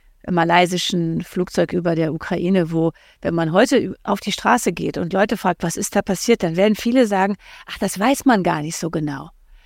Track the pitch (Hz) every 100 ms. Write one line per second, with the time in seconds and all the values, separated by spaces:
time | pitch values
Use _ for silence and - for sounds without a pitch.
0 | _ _ - 175 165 175 175 180 - 175
1 | 165 165 175 180 180 - 170 175 175 165
2 | 160 160 - 170 175 190 165 165 165 -
3 | _ _ - 165 160 185 269 262 185 -
4 | - 196 - - 190 214 190 170 160 180
5 | 175 185 214 214 185 175 170 - 202 202
6 | - 185 - 233 170 165 214 208 233 262
7 | 220 196 196 202 - - - - 196 185
8 | 233 285 269 214 170 160 151 - 165 170
9 | 147 139 156 - _ -